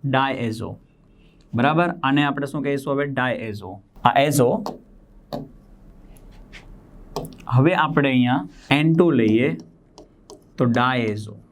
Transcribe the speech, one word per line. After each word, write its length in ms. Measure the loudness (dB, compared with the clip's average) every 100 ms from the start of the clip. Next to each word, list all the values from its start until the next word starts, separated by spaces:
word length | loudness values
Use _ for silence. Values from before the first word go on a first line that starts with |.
| -2
ડાયએઝો, 580 | -2 -2 -4 -6 -6 -10 -14 _ _ _ _ -20 _ _
બરાબર? 360 | 0 2 2 0 0
આને 180 | 0 2
આપણે 240 | 0 -2 -6
શું 120 | -6 -4
કહીશું 260 | -4 -2 -2
હવે? 100 | -2
ડાયએઝો. 580 | -2 -2 -4 -6 -10 -12 -16 _ 0 2
આ 60 | 4 2
એઝો, 240 | 4 2 2 -6 -12 -20 -20 -20 -20 -12 -12 -12 -20 -20 -20 -20 -20 -20 -20 -20 -20 -20 -20 -20 -20 -20 -20 -12 -12 -12 -14 -2 4
હવે 180 | 4 4
આપણે 260 | 0 2 2
અહીંયા 320 | 2 2 0 -4 -16 -2 2
એન 160 | 2
ટુ 140 | 4 4 4
લઈએ 300 | 4 2 2 -2 -12 _ _ -20 -20 _ _ -20 _ -2
તો 80 | 0 2
ડાયએઝો. 600 | 0 0 -4 -4 -10 -18 -20